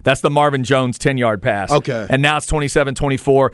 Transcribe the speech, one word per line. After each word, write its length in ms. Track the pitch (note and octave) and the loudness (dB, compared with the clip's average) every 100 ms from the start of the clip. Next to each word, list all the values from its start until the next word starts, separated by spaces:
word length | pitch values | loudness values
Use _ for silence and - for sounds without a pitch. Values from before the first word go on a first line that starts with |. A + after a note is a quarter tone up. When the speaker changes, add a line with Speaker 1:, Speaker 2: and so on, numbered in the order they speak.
Speaker 1:
That's 180 | - C3 | -2 0
the 100 | D#3 | 0
Marvin 340 | D3 D3 C#3 | 2 2 2
Jones 340 | A#2+ C3+ B2+ A#2+ | 0 0 0 -2
ten-yard 420 | D3 C3 A#2 G#2+ | -2 0 0 0
pass. 300 | B2 G#2 F#2 | -2 -2 0
Speaker 2:
Okay. 360 | C#3+ C3+ A#2 G2+ | -2 0 -6 -2
Speaker 1:
And 100 | C3 | 0
now 160 | D3 D3+ | 2 0
it's 80 | - | -2
twenty-seven 500 | D#3 C#3+ D#3 C3+ B2+ | -4 0 0 0 -2
twenty-four. 560 | C#3+ C3 - C3+ C3 | -2 -2 2 2 2